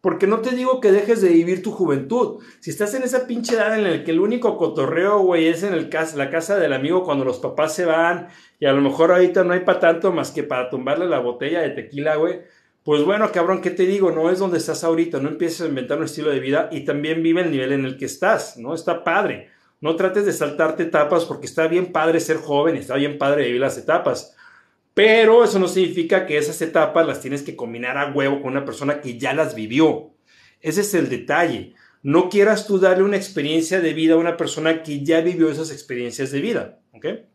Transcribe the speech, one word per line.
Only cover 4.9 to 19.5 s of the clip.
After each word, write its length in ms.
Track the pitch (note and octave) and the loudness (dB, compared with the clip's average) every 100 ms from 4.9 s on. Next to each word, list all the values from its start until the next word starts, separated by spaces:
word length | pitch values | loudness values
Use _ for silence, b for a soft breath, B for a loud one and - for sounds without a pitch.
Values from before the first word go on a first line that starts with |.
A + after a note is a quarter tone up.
| C#3 F#3+ G#3 | 0 2 2
güey, 300 | F#3 E3+ D#3+ | 4 4 2
es 140 | E3 | 0
en 120 | G3+ | -2
el 160 | E3+ D3 | -2 -2
cas-, 240 | D#3 D#3+ | -4 -4
la 160 | D3 C#3 | -4 -2
casa 280 | E3 D#3+ G3+ | -4 -2 0
del 140 | D3+ | 2
amigo 320 | C3 C#3+ F3+ | 0 0 0
cuando 200 | F3+ C#3 | 0 -2
los 140 | C3 - | -2 -2
papás 360 | C3 - D#3 | -6 -2 -2
se 100 | E3+ | 0
van 440 | F3 D#3+ E3+ F3 - B B B | 0 2 2 0 -8 B B B
y 60 | |
a 80 | C#3+ | 2
lo 80 | C#3 | 2
mejor 320 | C#3 C#3 E3 | 2 4 6
ahorita 320 | F3+ F3+ G3 | 6 6 4
no 80 | F3 | 2
hay 80 | F3+ | 2
pa' 180 | F3+ F3+ | 2 2
tanto 320 | E3 E3 F#3+ | 4 2 0
más 200 | E3+ C3+ | 0 -4
que 120 | D3+ | -6
para 280 | C#3+ B2+ B2+ | -4 -4 -4
tumbarle 360 | C3+ B2+ D#3 F3+ | -4 -2 -2 0
la 120 | D3 | 0
botella 420 | A#2+ A#2+ C#3 E3 | -2 -4 -4 -2
de 100 | D#3 | -2
tequila, 460 | - A2 C#3 D3+ D3+ | -6 -10 -6 -2 0
güey, 240 | E3 F3 b b b b | 0 -2 b b b b
pues 220 | - D3 | 0 2
bueno, 260 | D3+ G#3 G#3+ | 2 2 0
cabrón, 300 | F3+ E3+ F#3 | 0 0 0
¿qué 100 | F3+ | -2
te 140 | E3+ | 0
digo? 260 | F#3 G3+ F#3 | 0 4 2
No 200 | D#3+ D#3+ | 2 0
es 80 | F#3 | 2
donde 180 | F#3+ E3+ | 0 -2
estás 280 | D#3+ D#3 | -2 -2
ahorita, 360 | E3 E3 E3+ D3 | 0 0 0 -2
no 80 | C3+ | -4
empieces 320 | D3+ E3+ E3 | -4 -4 -4
a 60 | D#3+ | -4
inventar 320 | C3+ A#2+ C#3+ | -4 -4 -4
un 60 | |
estilo 260 | D3+ D3+ D3+ | -4 -4 -2
de 100 | C3+ | -2
vida 300 | C3 D3 G#3+ | 0 0 -2
y 140 | D#3 C#3 | -4 -4
también 360 | C#3+ D3+ D#3+ | -4 -2 -2
vive 200 | E3 E3+ | 2 2
el 80 | F3 | 0
nivel 220 | C#3 C3 | -2 0
en 120 | C#3 | -2
el 140 | C3 C3+ | -2 -6
que 80 | B2 | -10
estás, 500 | - F#3 A3 - B2+ | -2 0 0 -4 -12
¿no? 180 | A#2 | -10
Está 300 | D#3+ - E3+ | -6 -4 -4
padre. 440 | E3+ F3 F#3+ G#2 b | -2 0 -2 -6 b